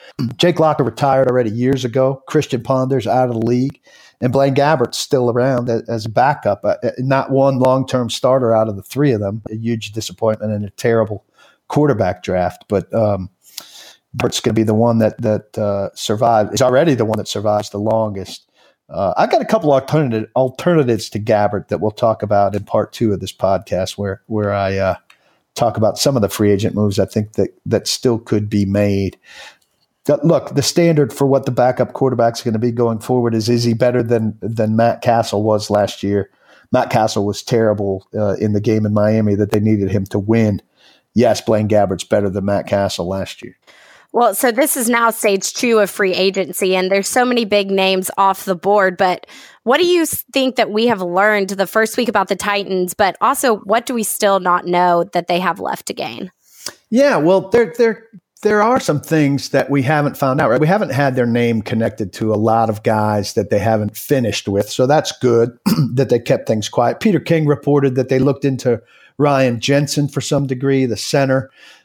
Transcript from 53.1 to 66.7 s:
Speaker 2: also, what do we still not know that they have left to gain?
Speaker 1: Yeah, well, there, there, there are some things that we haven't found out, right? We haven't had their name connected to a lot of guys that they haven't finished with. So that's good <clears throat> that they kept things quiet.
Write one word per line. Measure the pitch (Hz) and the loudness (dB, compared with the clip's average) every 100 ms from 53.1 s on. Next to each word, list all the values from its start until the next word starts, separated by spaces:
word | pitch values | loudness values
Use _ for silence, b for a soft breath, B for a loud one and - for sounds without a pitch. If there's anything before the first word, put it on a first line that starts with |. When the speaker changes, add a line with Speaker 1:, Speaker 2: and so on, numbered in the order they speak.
| - | 2
Speaker 2:
also, | 220 277 269 214 | 0 2 0 0
what | 196 220 240 | 0 -2 -2
do | |
we | 240 | -4
still | 214 - 202 196 | -4 0 2 2
not | 180 175 175 | 2 0 0
know | 175 180 175 170 | 2 4 2 0
that | 175 175 | -2 -2
they | 175 | -2
have | 180 190 | -2 -4
left | 190 - - | -6 -6 -8
to | |
gain? | 233 143 117 180 - B B B B B | -8 -10 -10 -14 -16 B B B B B
Speaker 1:
Yeah, | 226 277 190 | 2 2 4
well, | 156 190 190 | 4 2 2
there, | 240 220 - | 2 2 2
there, | 226 214 - 196 _ _ | 0 -2 -10 -20 _ _
there | 214 208 | 0 2
are | 214 254 | 2 2
some | - 147 | 0 -2
things | - 160 143 139 - | 0 2 2 0 -2
that | 135 - | -2 0
we | 139 | 0
haven't | 127 156 143 - | 2 0 0 -2
found | 139 131 | -2 2
out, | - | 2
right? | 110 | 2
We | 151 | 2
haven't | 202 185 | 2 0
had | 120 143 127 | 0 0 2
their | 120 | 0
name | 120 120 113 | 2 0 0
connected | 107 113 113 - 98 | -2 -2 -2 -4 -8
to | - 110 | -4 -2
a | 107 | 0
lot | 110 113 113 | 2 2 2
of | 107 | -2
guys | 117 110 107 107 98 | 0 0 0 0 -2
that | - 98 | -4 -2
they | 104 | 0
haven't | 107 110 104 - | 2 0 -2 -6
finished | - 139 113 - - | -2 0 0 -4 -2
with. | 98 101 | -2 -2
So | - 131 | 0 2
that's | 151 - - | 2 0 -2
good | 123 117 117 - - - | 2 2 2 -2 -2 0
<clears throat> | 123 | 0
that | 123 120 | 0 2
they | 120 | 0
kept | - 131 - | 2 -2 0
things | 113 | -4
quiet. | 107 | -2